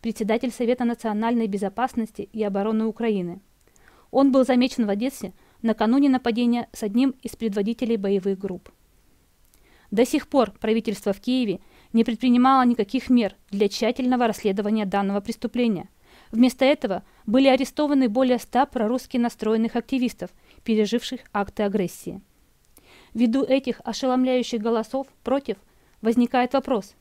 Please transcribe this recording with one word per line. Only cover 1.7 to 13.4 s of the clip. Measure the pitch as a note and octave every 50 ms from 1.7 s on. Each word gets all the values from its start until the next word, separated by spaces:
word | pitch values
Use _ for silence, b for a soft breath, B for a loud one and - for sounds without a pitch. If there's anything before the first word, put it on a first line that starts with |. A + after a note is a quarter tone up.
| - - B3 B3 - A#3+ A3 A3 _ - - -
и | - A3 G#3+
обороны | G#3 G3 G3 G3 A3 A3 A3 A3
Украины. | A3 G#3+ - A3+ A3+ G#3 G3 F3 E3+ F3 G3 _ _ _ _ b b b b b b b b b b
Он | - B3+ C#4 C#4
был | B3+ C4+ B3+
замечен | C4 B3+ B3 B3 C4+ - - A3+
в | G3+
Одессе | G3+ G#3 A#3+ C4+ - - - - b b b b b b -
накануне | A3+ G#3+ - A3 A3 A#3+ C#4+ C#4+ C#4
нападения | B3+ B3+ - A#3+ A3 A#3 B3 A#3+ A#3+ A#3+ - _
с | - - A3+
одним | G#3 G3+ A#3+ C4 C4+ B3+ _ -
из | A3+ -
предводителей | _ A3+ A3 G3 G#3+ G3 G#3+ A#3 - B3+ A3+ A#3
боевых | G#3+ G3 G3 G3+ G3 F#3 G3+ G3
групп. | F#3 G3 F#3 F3+ F#3 _ - _ _ _ _ _ _ _ _ _ _ _ _ _ _ _ _ b b b b b b b b
До | G#3 G3 B3+
сих | - - D4 -
пор | _ - C#4 A3+ G3
правительство | - - - A3 A3+ A3+ A3 A3+ G3+ - - G#3 G3
в | -
Киеве | - - B3+ C4 B3 G#3 F3+ b b b b b b b b
не | A3+ A3+
предпринимало | - A3+ - - C4 A#3+ B3 B3 C4 C4+ C4 B3+
никаких | A#3+ A#3+ A3+ G3+ G3+ - C4 - -
мер | C4 A#3+ A3+ F#3+ - _